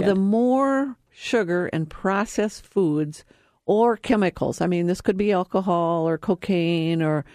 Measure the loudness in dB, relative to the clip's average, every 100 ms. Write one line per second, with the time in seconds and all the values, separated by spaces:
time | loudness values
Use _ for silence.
0 | 2 2 2 2 2 2 2 0 -2 -8
1 | _ -16 -2 0 0 0 -2 -4 -6 -4
2 | -4 -2 -2 -2 -4 -6 -6 0 0 0
3 | -2 -8 -20 _ _ _ 0 2 2 2
4 | 0 2 2 0 -4 -2 0 0 0 -2
5 | -2 0 2 0 0 -2 0 0 0 0
6 | -2 -2 -2 -2 0 0 0 0 0 0
7 | 0 -2 -4